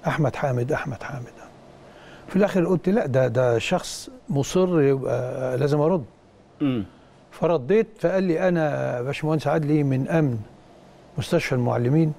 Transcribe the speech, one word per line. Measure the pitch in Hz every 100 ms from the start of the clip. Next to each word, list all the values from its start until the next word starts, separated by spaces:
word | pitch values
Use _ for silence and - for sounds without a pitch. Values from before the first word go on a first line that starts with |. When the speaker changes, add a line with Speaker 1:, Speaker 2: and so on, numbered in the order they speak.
| 165
Speaker 1:
أحمد | 139 139 -
حامد، | 143 123 123
أحمد | 147 147 104
حامد. | - 135 120 - - - - - - - - - -
في | 185
الآخر | 180 190 165
قلت: | 180 -
"لا، | 214 147
ده، | 127 127
ده | 117 123 117
شخص | - 180 - - - - -
مصر، | 139 135 185 185 170
يبقى | 139 135 131 123 123 131 131 127
لازم | 143 147
أرد". | 151 185 113 _ _ _ - -
Speaker 2:
مم. | 143 123 92 - - - -
Speaker 1:
فرديت، | - 160 160 127 208 220 -
فقال | 170 190
لي: | 190 165 185
"أنا | 170 151 139 131 127
باشمهندس | 127 139 151 156 147
عدلي | 160 147 151
من | 139 131 139
أمن | 165 147 113 104 - - - - - - -
مستشفى | - 170 -
المعلمين | 131 120 120 120 151 160